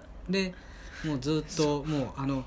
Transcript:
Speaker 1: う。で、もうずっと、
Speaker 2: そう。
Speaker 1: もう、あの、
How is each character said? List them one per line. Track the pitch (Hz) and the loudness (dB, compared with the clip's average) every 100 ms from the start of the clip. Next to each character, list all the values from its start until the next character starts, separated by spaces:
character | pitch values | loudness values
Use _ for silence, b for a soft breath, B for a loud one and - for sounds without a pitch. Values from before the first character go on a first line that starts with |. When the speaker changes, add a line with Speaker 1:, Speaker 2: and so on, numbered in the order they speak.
| - - - | -4 -10 0
Speaker 1:
う。 | |
で、 | 190 185 180 B B B B 160 | 2 2 -4 B B B B -2
も | 135 | 0
う | |
ず | 135 156 | 2 2
っ | |
と、 | 151 160 | 2 4
Speaker 2:
そ | 147 147 151 | 4 4 2
う。 | |
Speaker 1:
も | 147 117 | 0 0
う、 | - | -2
あ | 135 | 0
の、 | 135 | 0